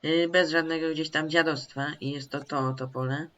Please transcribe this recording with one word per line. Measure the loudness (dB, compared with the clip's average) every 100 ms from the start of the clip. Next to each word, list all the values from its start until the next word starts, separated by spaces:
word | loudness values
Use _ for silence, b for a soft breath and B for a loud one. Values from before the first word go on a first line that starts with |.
Y, | 2 2 4
bez | 4 4
żadnego | 2 0 -2 -2
gdzieś | -2 -2
tam | -2 2
dziadostwa | 2 4 0 -4 -6 -6 -4
i | -6
jest | -6 -6
to | -8
to, | -4 -2 0
to | -2 -6
pole. | -4 -2 -2 -6